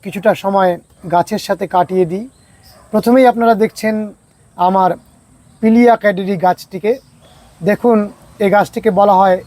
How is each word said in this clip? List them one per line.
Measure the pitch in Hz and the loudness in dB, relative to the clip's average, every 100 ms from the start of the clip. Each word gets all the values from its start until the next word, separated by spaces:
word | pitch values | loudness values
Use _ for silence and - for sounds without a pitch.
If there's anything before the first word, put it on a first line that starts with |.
কিছুটা | 196 196 214 180 | -12 -4 -2 -2
সময় | 196 196 185 170 _ _ 175 | -2 0 0 -2 _ _ -4
গাছের | 175 170 208 - | -2 -2 -6 -6
সাথে | 190 190 | -6 -2
কাটিয়ে | 180 170 185 175 | -2 -2 0 -2
দিই। | 185 247 _ _ _ _ - _ | -4 -12 _ _ _ _ -20 _
প্রথমেই | 214 220 254 254 | -4 2 4 4
আপনারা | 233 233 220 | 2 0 2
দেখছেন | 220 - 220 214 214 - _ _ _ - | 0 -2 -6 -4 -8 -14 _ _ _ -2
আমার | 180 190 185 170 _ _ _ _ _ _ | 0 2 0 -2 _ _ _ _ _ _
পিলিয়া | 220 226 240 226 | 0 4 4 2
ক্যাডেরি | 208 190 196 196 | 0 -2 -4 -2
গাছটিকে। | 180 175 - 185 208 226 _ _ _ _ _ _ | -2 -2 -8 -8 -4 -6 _ _ _ _ _ _
দেখুন, | 170 202 240 226 208 - - - | -4 0 2 0 -2 -10 -20 -6
এই | 202 202 | 0 0
গাছটিকে | 180 - 220 185 | 0 -2 -2 2
বলা | 202 190 | 2 4
হয় | 196 185 | 4 0